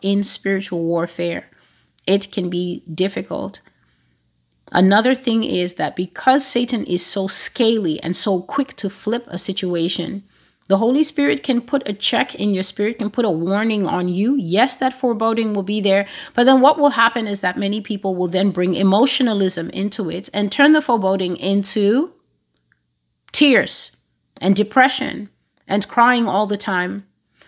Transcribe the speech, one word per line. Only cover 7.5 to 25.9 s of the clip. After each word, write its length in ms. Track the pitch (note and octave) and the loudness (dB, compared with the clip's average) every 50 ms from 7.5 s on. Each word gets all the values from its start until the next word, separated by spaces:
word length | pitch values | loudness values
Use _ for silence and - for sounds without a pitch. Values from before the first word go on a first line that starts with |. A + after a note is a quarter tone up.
| - - A#3+ A3+ A#3 A3 G3+ E3+ D3+ - | 0 0 2 2 2 2 0 -2 -2 -2
and 140 | - - F#3 | -4 -2 0
so 260 | - - G#3+ G3 F3+ | 0 2 2 0 -2
quick 340 | F3+ - - - C4+ - - - | -2 -4 -4 -4 -4 -4 -6 -8
to 120 | - F#3+ | -8 -8
flip 360 | - - - G#3+ A3 A#3+ A#3 - | -8 -6 -4 -4 -4 -4 -4 -8
a 100 | - F3+ | -8 -8
situation, 840 | - - F#3+ - - F3+ F3 E3+ E3 F3 - - E3+ D#3+ F#3+ G3+ - _ _ _ _ _ _ _ _ - | -6 -6 -6 -4 -4 -2 -2 -2 -2 -2 -2 -4 -6 -6 -8 -10 -12 _ _ _ _ _ _ _ _ 0
the 100 | G3 G3 | 0 2
Holy 240 | A3+ A#3 C4 C#4+ D#4 | 4 2 2 2 2
Spirit 400 | D4+ - - C#4+ C#4+ - C#4 - | 0 0 0 0 0 0 0 -2
can 180 | - B3+ A#3+ | -2 -2 -2
put 260 | A#3+ - - C#4 C4+ - | -2 -2 -4 -4 -2 -4
a 60 | G3+ | -6
check 400 | G3+ - - - A#3 C4 - - | -4 -2 -2 0 0 -2 -2 -4
in 180 | - G3+ G#3 | -4 -2 0
your 120 | G3+ F#3 F#3+ | 0 0 -2
spirit, 340 | - - - G#3 G#3+ A#3 - | -4 -4 -4 -4 -4 -2 -4
can 140 | G#3+ G#3 | -6 -4
put 140 | - - A#3 | -2 -2 0
a 40 | A3 | 0
warning 560 | E3+ D#3+ E3 F3+ G3 G3+ A3 A3+ A3 G#3 G3 - | 0 -2 -2 -2 0 0 0 0 0 0 0 0
on 200 | - F3+ F3+ F3+ | 0 -2 -2 -2
you. 260 | F3 F3+ G3+ A#3 C#4 | 0 0 0 0 0
Yes, 400 | C#4 F#3+ E3 E3+ G3+ A#3 C4+ - - | 0 0 0 2 2 2 2 0 -2
that 220 | C4 C4 B3+ - | -2 -4 -2 -2
foreboding 540 | - B3 A#3 G#3 A3+ A3+ A3+ A3+ A3+ A3 G#3 | -2 -2 0 0 0 0 0 0 -2 -2 -2
will 80 | G3+ | -2
be 200 | F#3+ F#3 G#3 G#3+ | -2 -2 -2 0
there. 260 | G3 G3+ F#3+ G3 G3+ G3 - - - - - | 2 2 2 2 0 -2 -8 -14 -18 -6 -2
But 120 | - A#3+ | 2 4
then 160 | B3 C4+ C4 | 6 6 6
what 180 | B3 C#4+ D4+ - | 6 6 6 4
will 120 | C#4+ C#4+ | 4 2
happen 360 | A#3+ - A3+ A3+ - A3+ A3 G#3 | 4 4 2 2 2 0 -4 -4
is 140 | G3+ G3 | -4 -4
that 180 | - F3+ F#3 - | -4 -4 -4 -2
many 200 | G#3 G3 G3+ A3 | -4 -4 -4 -4
people 360 | G3+ - G#3 G3 - F#3+ F#3 | -6 -6 -6 -4 -4 -4 -2
will 120 | F3+ F3+ F3 | -2 -2 0
then 220 | F3 F#3 G3 G3+ | 0 2 2 2
bring 240 | E3 F3+ F3+ F#3 F3+ | 2 2 0 0 0
emotionalism 960 | - G3 F#3+ F#3+ G#3 A#3+ C4+ - - C4 A#3+ A3 G3+ G3 F#3 F3+ - E3 E3+ | 2 2 4 4 4 4 2 2 0 0 0 0 0 0 0 0 -2 -4 -6
into 400 | - - G3 G#3 G3+ - G3+ E3 | -6 -6 -4 -4 -4 -4 -4 -4
it 200 | E3 F3+ G3 - - | -6 -6 -8 -6 -4
and 180 | G3+ G#3 G3 | -4 -2 -2
turn 200 | - - C#4+ D4 | 2 4 6 6
the 100 | D#4 D4+ | 6 6
foreboding 560 | D4 - B3 A3 G3 F#3+ F#3+ F#3+ F#3 F3+ F3+ - | 4 2 0 0 2 0 0 0 0 -2 -4 -4
into 760 | - F#3+ G3 G3+ G3 - - A3 G3+ G3+ G#3+ B3+ D#4+ F4+ - _ _ _ _ _ _ _ _ _ _ _ _ _ _ _ _ _ _ _ _ _ _ _ | -2 0 0 0 0 0 0 2 2 2 2 2 0 -2 -6 _ _ _ _ _ _ _ _ _ _ _ _ _ _ _ _ _ _ _ _ _ _ _
tears 640 | - - D#4 C#4+ C4 G#3+ D3+ - - - - - - _ _ _ _ _ _ _ _ - | 0 2 4 4 6 4 2 2 -2 -4 -4 -6 -10 _ _ _ _ _ _ _ _ -4
and 140 | - F#3 G3 | 0 2 2
depression 720 | G3 G3+ G3+ - C4 B3+ C4+ C4+ - - - - - G#3 G3 - _ _ _ _ _ _ - | 2 0 2 4 4 4 4 2 -2 -6 -8 -8 -10 -12 -14 -16 _ _ _ _ _ _ -4
and 200 | F3+ G#3 G3 | -4 -2 -2
crying 400 | - | -2